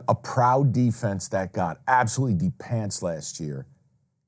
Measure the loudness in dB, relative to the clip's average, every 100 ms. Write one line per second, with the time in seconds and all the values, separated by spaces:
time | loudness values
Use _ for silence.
0 | 2 0 0 2 4 4 4 4 2 2
1 | -2 -2 -4 -4 -2 -2 -4 -4 2 2
2 | 2 0 0 2 0 -4 -6 -4 -4 -4
3 | -4 -6 -8 -8 -8 -8 -12 _ _ _
4 | _ _